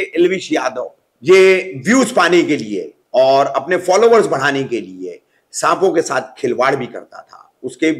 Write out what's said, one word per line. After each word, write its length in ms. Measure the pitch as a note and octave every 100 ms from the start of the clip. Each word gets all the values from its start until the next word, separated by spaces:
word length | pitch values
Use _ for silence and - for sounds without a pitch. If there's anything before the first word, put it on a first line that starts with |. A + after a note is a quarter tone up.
| F#3+ E3
एल्विश 360 | F3 F#3 -
यादव 400 | D3 B2+ B2 - _ _ _
ये 580 | B2+ F#3+ F#3+ F#3+ F#3+ C3+ C3+
व्यूज 260 | B3+ B3
पाने 300 | G3 E3+ F3
के 140 | D3 C#3+
लिए 340 | A2 F#2+ D#2 - _ A#2+
और 300 | C3+ C3+ C#3
अपने 320 | C3+ - F3
फॉलोअर्स 480 | F3+ F#3+ A#3 A3+ -
बढ़ाने 360 | C#3+ C#3+ C3+
के 180 | C3+ A2+
लिए 380 | F#2+ F#2 F2+ E2+ _ _ _
सांपों 380 | - D3+ E3+ F#3
के 100 | E3
साथ 340 | - C3 B2+ -
खिलवाड़ 380 | B2 A2+ C3 C#3
भी 120 | A#2+
करता 340 | G2 - -
था, 300 | - - _ _
उसके 280 | B2+ - D#3+